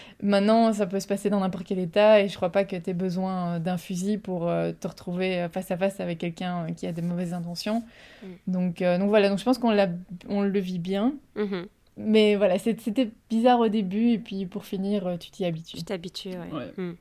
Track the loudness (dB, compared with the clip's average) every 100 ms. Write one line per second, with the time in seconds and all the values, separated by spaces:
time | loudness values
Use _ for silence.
0 | -20 -4 2 4 6 6 4 2 0 -2
1 | -2 -2 0 0 0 -4 -4 -4 0 4
2 | 8 8 6 0 0 0 0 -4 -4 -4
3 | -2 -2 -4 -2 -4 -4 -2 -4 -4 -4
4 | -2 -2 -4 -4 -2 0 -2 -4 -8 -10
5 | -8 -2 -2 0 -2 -4 -6 -2 -2 -2
6 | -6 -4 -6 -6 -6 -6 -6 -6 -8 -4
7 | -4 -2 -4 -6 -8 -8 -4 -4 -6 -14
8 | -20 -20 -18 -12 -4 -2 -2 0 0 2
9 | 4 4 4 2 2 2 4 4 2 0
10 | -8 -12 -4 0 0 0 -2 -4 -2 0
11 | 0 -2 -8 -6 -4 -4 -8 _ _ -8
12 | 2 6 6 6 4 2 0 -2 -2 -2
13 | -2 -4 -4 2 4 6 4 0 -2 0
14 | 2 0 -2 -8 -8 -10 -8 -6 -2 -2
15 | -2 -6 -8 -6 -4 -4 -8 -12 -8 -8
16 | -8 -12 -12 -10 -10 -8 -10 -8 -8 -10